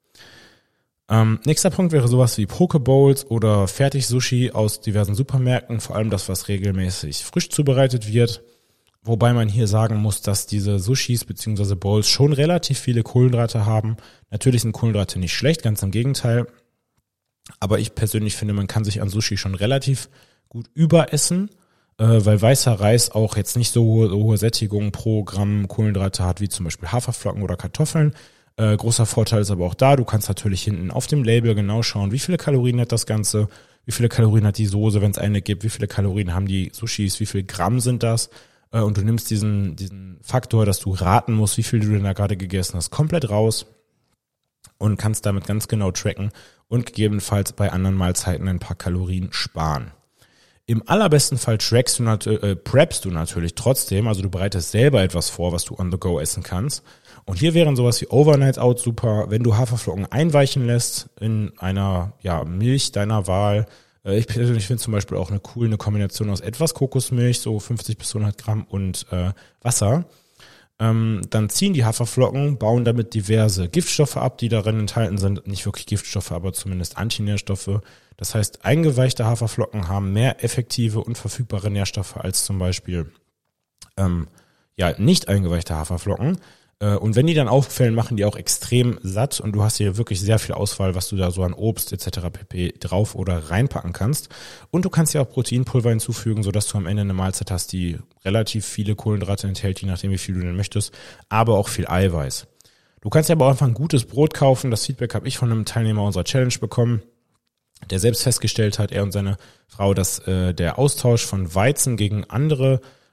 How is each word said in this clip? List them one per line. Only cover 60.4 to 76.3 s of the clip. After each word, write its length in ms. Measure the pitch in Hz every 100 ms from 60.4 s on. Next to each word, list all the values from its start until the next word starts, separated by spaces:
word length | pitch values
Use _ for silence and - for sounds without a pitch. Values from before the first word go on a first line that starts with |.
| 139 139 120
lässt 440 | 120 - - - -
in 320 | 110 110 101 -
einer, 560 | 92 98 98 90 90 -
ja, 220 | 95 85 82
Milch 460 | 90 117 139 -
deiner 340 | 101 104 110 95
Wahl. 380 | 92 104 104 107 - _ _ 98
Äh, 120 | 104
ich 100 | 117
persönlich 380 | 113 120 117 98
finde 160 | 120
zum 120 | -
Beispiel 240 | 104 - 98
auch 120 | 90
eine 100 | 101
coole 380 | - 120 113 107
Kombination 520 | 104 104 98 - 107
aus 100 | 98
etwas 340 | - 113 160
Kokosmilch, 640 | - 135 131 - 123 120 120
so 200 | 113 107
fünfzig 380 | - 117 - 110
bis 160 | -
hundert 240 | 107 104 -
Gramm 280 | - 107 -
und, 400 | 98 95 87 -
äh, 200 | 90 90 - - _
Wasser. 440 | 120 - 104 156 170 _ _ _ - - _ -
Ähm, 420 | 113 113 113 107 101
dann 200 | 110 104
ziehen 240 | - 202
die 120 | 160 113
Haferflocken, 720 | - 117 - 123 135 143 127
bauen 280 | 107 120 117
damit 280 | 117 107
diverse 540 | 110 98 110 110 98 87
Giftstoffe 500 | 180 - - 147 131
ab, 220 | 123 -
die 100 | 117
darin 300 | 110 107 110
enthalten 400 | 104 117 104 98
sind. 260 | 98 98 98
Nicht 180 | 98 101
wirklich 200 | - -
Giftstoffe, 460 | 104 - 98 -